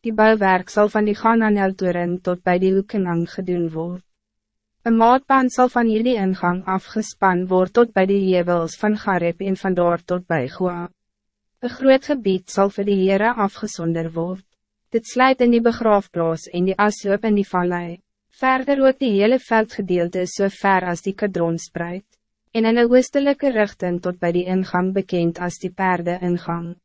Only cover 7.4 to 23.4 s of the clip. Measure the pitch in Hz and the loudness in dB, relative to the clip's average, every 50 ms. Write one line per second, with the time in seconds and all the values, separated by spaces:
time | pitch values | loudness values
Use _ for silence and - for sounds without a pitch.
7.4 | 185 185 185 185 185 185 _ 240 240 226 _ 190 185 190 196 202 196 190 185 180 | 0 2 2 2 2 2 _ 0 0 2 _ 0 0 2 2 0 2 2 2 0
8.4 | 175 175 175 170 165 165 - - - 214 214 214 - 208 190 175 170 170 170 _ | 2 0 0 0 -2 -4 -6 -4 -2 -2 -2 -2 -2 -2 -2 0 0 -2 -4 _
9.4 | 196 196 190 - - 190 180 175 175 175 170 170 _ - 180 180 180 _ 170 151 | -4 -4 -4 -4 -2 -2 0 2 2 0 0 -2 _ -4 -6 -6 -2 _ -4 -2
10.4 | 123 131 - - 185 180 175 175 175 175 _ _ _ _ _ _ _ _ _ _ | -2 -6 -6 -4 -4 -4 -4 -6 -12 -14 _ _ _ _ _ _ _ _ _ _
11.4 | _ _ _ _ - 247 - - 262 269 262 269 - - 294 262 208 196 190 185 | _ _ _ _ -10 -10 -8 0 4 4 4 4 2 -2 -4 -2 0 -2 -2 -2
12.4 | _ - - 202 196 202 - - 196 208 202 190 185 190 196 196 214 233 247 233 | _ -6 -2 0 0 0 0 -4 -2 -2 0 2 2 2 2 2 0 0 0 0
13.4 | 202 196 - - - 208 - - 170 165 165 165 165 165 165 165 165 180 185 190 | -2 -4 -4 -8 -12 -12 -10 -6 -4 -4 -4 -4 -4 -6 -6 -6 -6 -6 -8 -10
14.4 | _ _ _ _ _ _ _ _ _ _ - 226 - - - 247 254 262 262 - | _ _ _ _ _ _ _ _ _ _ -4 -4 -4 -4 0 2 2 2 4 4
15.4 | 247 240 240 233 233 233 226 - 240 220 208 202 202 _ _ 175 165 165 160 160 | 4 4 4 4 2 2 0 2 2 2 2 2 2 _ _ -2 -2 -2 -2 -4
16.4 | - - - 175 180 190 190 - 208 208 208 - - 202 196 208 208 220 208 202 | -8 -8 -4 -2 -2 -2 0 2 0 0 0 -2 -2 -2 -2 0 0 0 0 0
17.4 | 196 - - 180 175 180 180 175 175 170 170 - _ _ _ _ _ _ _ _ | 0 0 -2 -2 -2 -2 -4 -4 -8 -10 -12 -16 _ _ _ _ _ _ _ _
18.4 | 262 262 262 262 262 277 277 277 269 262 262 _ 269 240 202 196 202 220 262 254 | 0 0 0 0 0 -2 0 4 4 2 2 _ -2 0 2 2 2 2 2 0
19.4 | - - 226 220 220 220 - - 202 180 180 175 170 175 180 185 185 180 - - | 0 0 0 0 0 0 -6 -10 -4 -2 0 0 0 -2 -2 -4 -6 -6 -2 -2
20.4 | 196 196 196 - - 196 190 185 180 180 175 170 - 196 190 - 214 202 185 175 | -2 -2 -2 -2 0 2 2 2 0 -2 -6 -6 -6 -8 -4 -4 -4 -4 -2 -2
21.4 | 170 170 165 165 - - _ 170 170 170 175 190 _ _ _ _ _ _ _ _ | -2 -2 -2 -6 -8 -12 _ -10 -8 -8 -10 -12 _ _ _ _ _ _ _ _
22.4 | _ _ _ 226 226 220 233 240 240 233 247 254 247 - - 285 277 285 277 277 | _ _ _ 0 0 2 2 2 2 4 4 4 4 2 -2 0 0 0 0 _